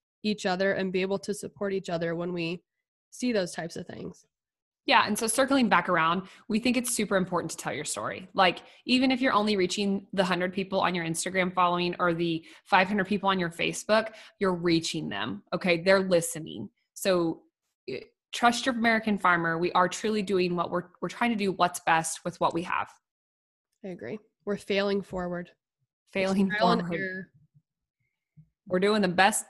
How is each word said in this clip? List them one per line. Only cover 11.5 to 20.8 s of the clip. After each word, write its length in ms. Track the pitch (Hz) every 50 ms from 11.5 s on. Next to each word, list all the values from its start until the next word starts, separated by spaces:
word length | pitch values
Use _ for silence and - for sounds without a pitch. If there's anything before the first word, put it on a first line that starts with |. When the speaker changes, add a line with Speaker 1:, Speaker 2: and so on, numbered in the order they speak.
Speaker 2:
following 440 | 180 190 180 175 175 175 175 175 175 -
or 160 | 180 175 170
the 320 | 165 175 170 165 160 - - - - _
five 220 | - - 185 190 185
hundred 200 | 214 208 180 -
people 200 | 208 196 185 196
on 100 | 190 185
your 100 | 175 170
Facebook, 600 | 165 - 170 160 165 - - - 214 220 214 220 - - - - _ -
you're 160 | 196 190 185
reaching 560 | 175 170 175 165 165 160 - - 160 151 151
them. 320 | - 101 104 120 196 202 - -
Okay. 300 | - 175 - 185 175 165
They're 200 | 165 190 190 196
listening. 680 | 190 190 185 170 165 - - 156 156 - 78 104 - - _ _ _ _ -
So, 480 | - - 202 185 175 170 165 160 - _ _ _ _ _ _ _ _ - -
eh, 140 | 131 - - - _ _ _ -
trust 340 | - - - 240 240 240 - 269
your 80 | 247
American 420 | 233 226 233 226 220 220 214 208 196
farmer. 400 | - 185 175 170 165 165 165 165
We 140 | 175 175
are 180 | - 175 180 180
truly 320 | - - - 214 220 214
doing 340 | 196 190 202 185 180 180 175
what 140 | 175 170 -
we're, 140 | - 180